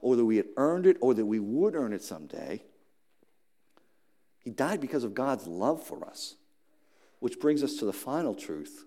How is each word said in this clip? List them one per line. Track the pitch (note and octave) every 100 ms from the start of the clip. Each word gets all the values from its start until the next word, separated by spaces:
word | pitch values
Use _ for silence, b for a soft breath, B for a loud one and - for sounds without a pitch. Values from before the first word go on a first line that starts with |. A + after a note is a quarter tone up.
or | B2 A#2+
that | A2+
we | A2
had | - -
earned | D3 F3+ F#3
it | E3+
or | B2
that | A2 G#2+
we | A2
would | G2+ C3+ G#3 D#3+
earn | A#2+
it | G2
someday. | - D#2+ D2 - D2+ - - _ _ _ _ _ _ _ _ _ _ _ _ _ _ _ _ _
He | B2
died | - D3 E3
because | C3+ C#3+ A#2
of |
God's | G2+ C#3 B2 E2+
love | F2 A#2+ D#3+
for | - - -
us, | - - - _ _ _ _ _ _ _ _
which | B2 -
brings | D3+ D3
us | C#3 -
to | G#2+
the |
final | - B2+ D3+ D3 G2
truth | - D#2 D2 -